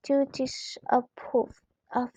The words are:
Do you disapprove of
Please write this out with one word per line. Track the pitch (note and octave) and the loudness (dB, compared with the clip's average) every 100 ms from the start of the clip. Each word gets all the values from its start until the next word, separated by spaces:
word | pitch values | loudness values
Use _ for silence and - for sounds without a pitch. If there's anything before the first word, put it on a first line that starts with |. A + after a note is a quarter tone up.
Do | - | 4
you | C#4 C#4 | 2 2
disapprove | - C4 - - - - B3+ A#3+ - - B3 - - _ _ _ | -2 -4 -4 -12 -12 0 0 0 -14 0 0 0 -8 _ _ _
of | B3 B3 | -2 -2